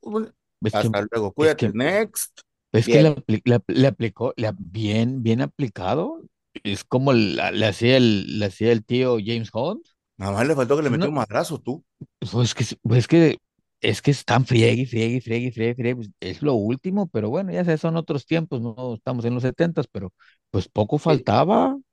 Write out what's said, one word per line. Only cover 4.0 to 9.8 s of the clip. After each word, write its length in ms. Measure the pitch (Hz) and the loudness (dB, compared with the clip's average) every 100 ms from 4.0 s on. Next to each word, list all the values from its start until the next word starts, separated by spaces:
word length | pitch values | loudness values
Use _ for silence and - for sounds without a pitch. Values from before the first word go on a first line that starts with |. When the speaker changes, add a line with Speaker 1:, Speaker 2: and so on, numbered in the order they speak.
| 113 - 123 - | -6 -4 -6 -4
Speaker 2:
le 120 | 110 | -6
ap-, 80 | 98 | -6
bien, 640 | 90 101 107 107 117 135 | -10 -6 -2 0 0 0
bien 180 | 113 113 | 0 0
aplicado. 800 | 143 - 135 - 90 131 233 330 - _ _ - | 0 -4 -8 -4 -2 -2 -2 -8 -16 _ _ -12
Es 200 | 104 98 | -8 -8
como 280 | - 127 139 | -2 0 4
la, 380 | 123 104 - 92 | 4 4 0 -2
le 140 | 98 107 | 0 0
hacía 300 | 98 120 131 | 2 4 6
el, 420 | 120 101 - 95 | 6 2 -2 -4
le 80 | 104 | -4
hacía 260 | - 110 | 0 2
el 120 | 117 | 2
tío 340 | 104 123 127 117 | 0 -2 0 0
James 260 | 101 117 107 | -2 -6 -6
Hunt. 320 | 110 143 220 | -6 -6 -8